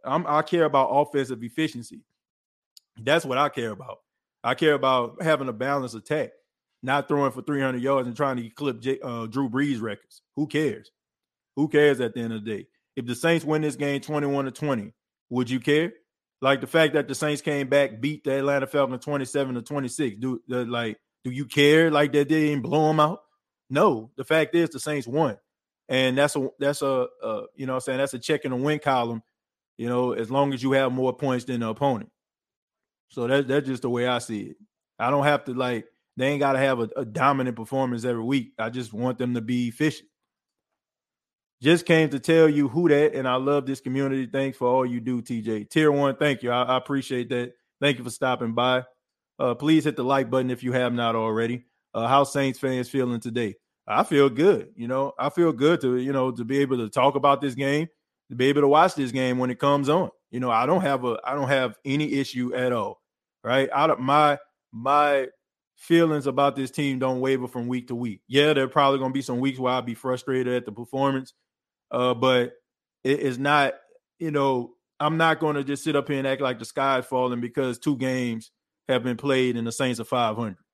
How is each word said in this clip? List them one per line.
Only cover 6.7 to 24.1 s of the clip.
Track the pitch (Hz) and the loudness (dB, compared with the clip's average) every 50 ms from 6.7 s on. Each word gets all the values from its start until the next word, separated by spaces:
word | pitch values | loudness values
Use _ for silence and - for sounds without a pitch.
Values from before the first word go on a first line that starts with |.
| _ _ | _ _
not | - 127 139 147 139 - | -4 -2 -2 -2 0 0
throwing | 147 143 143 135 117 | 0 0 0 0 -2
for | 127 | -4
three | - - 147 139 | -8 -4 -4 -2
hundred | 135 131 127 123 | -2 -2 -2 -2
yards | 120 135 139 135 127 | -2 0 0 0 0
and | 123 117 | -4 -4
trying | 120 147 135 131 | -2 -2 -2 -2
to | 123 117 | -4 -8
eclipse | 110 _ - 147 143 120 110 | -10 _ -6 -6 -4 -4 -4
J-, | 117 131 135 131 - | -4 -4 -4 -4 -6
uh, | 131 120 117 113 | -10 -8 -8 -10
Drew | 110 110 135 139 123 | -6 -4 -4 -4 -2
Brees | 110 131 147 147 135 113 | 0 -2 0 0 -2 -4
records. | 110 110 101 - _ _ - - _ _ _ | -4 -8 -8 -10 _ _ -20 -20 _ _ _
Who | - 151 | -6 -6
cares? | 147 - 147 156 135 95 - - _ _ _ _ _ _ _ _ _ _ _ _ _ _ | -2 -2 -2 -2 -2 -4 -6 -14 _ _ _ _ _ _ _ _ _ _ _ _ _ _
Who | 135 147 | -4 -2
cares | 147 - 147 147 147 139 123 | 2 4 4 6 6 4 2
at | 123 117 107 | -2 -4 -4
the | 120 | -6
end | 117 113 | -6 -6
of | 113 110 104 | -6 -6 -6
the | 113 107 | -6 -8
day? | 98 95 _ _ _ _ _ _ | -8 -10 _ _ _ _ _ _
If | 139 123 | -10 -6
the | 120 123 | -6 -6
Saints | 123 - 165 170 165 131 | -2 0 2 2 2 0
win | 147 156 156 | 0 -2 0
this | 156 151 143 | 0 -2 -4
game | - 143 143 143 139 | -4 -4 -4 -4 -4
twenty-one | - - 151 147 143 139 139 139 135 | -6 -4 -4 -2 -2 -2 -2 -2 -4
to | 131 | -4
twenty, | - - 151 147 135 113 101 110 _ _ _ _ _ _ _ _ | -6 -6 -4 -2 -2 -4 -4 -10 _ _ _ _ _ _ _ _
would | 120 123 123 113 | -2 -2 -2 0
you | 131 127 | -2 -2
care? | 117 147 147 151 165 185 - _ _ _ _ _ _ _ _ _ | 2 2 2 2 2 0 -6 _ _ _ _ _ _ _ _ _
Like, | 131 135 139 135 | 2 2 2 2
the | 139 | 0
fact | 131 - 165 160 151 139 | 0 2 4 4 4 2
that | 151 135 143 | 0 -2 -2
the | 135 | -6
Saints | - 156 151 147 139 | -4 -2 -4 -4 -4
came | - 165 147 143 139 | -4 -4 -2 -2 -2
back, | 127 135 143 143 - 107 107 | 2 2 2 2 2 -2 -6
beat | 120 147 151 147 _ | -6 -6 -6 -4 _
the | 143 135 | -2 -2
Atlanta | 139 135 143 143 139 135 | 0 0 0 0 0 -2
Falcons | 135 - 147 139 123 127 123 - | -2 0 0 0 0 -2 -8 -6
twenty-seven | 151 147 143 135 123 - 143 139 131 127 | -6 -4 -4 -4 -4 -2 -4 -2 -2 -4
to | 120 | -8
twenty-six. | 113 - 147 143 135 120 - - 151 123 101 104 | -8 -6 -6 -6 -6 -6 -4 -4 -4 -4 -4 -4
Do, | 120 131 127 117 _ | -6 -6 -6 -6 _
the, | - 127 123 120 | -6 -4 -4 -4
like, | 117 120 120 117 113 107 _ _ _ _ _ _ | -4 -4 -4 -4 -4 -8 _ _ _ _ _ _
do | - | -10
you | 127 131 147 | -8 -8 -10
care, | 123 - 147 143 147 151 160 165 165 | -4 2 4 6 8 8 8 6 6
like, | 151 143 147 143 127 | 4 4 2 4 4
that | 147 143 135 | 2 2 4
they | 156 156 151 | 2 2 2
didn't | 151 147 139 | 2 0 -2
blow | 110 - - 156 156 156 | -2 0 2 2 2 4
'em | 156 156 | 4 4
out? | 151 151 180 - _ _ _ _ _ _ _ _ _ _ | 4 2 2 -6 _ _ _ _ _ _ _ _ _ _
No. | 131 143 190 208 139 110 110 123 | 2 4 4 4 4 0 -6 -12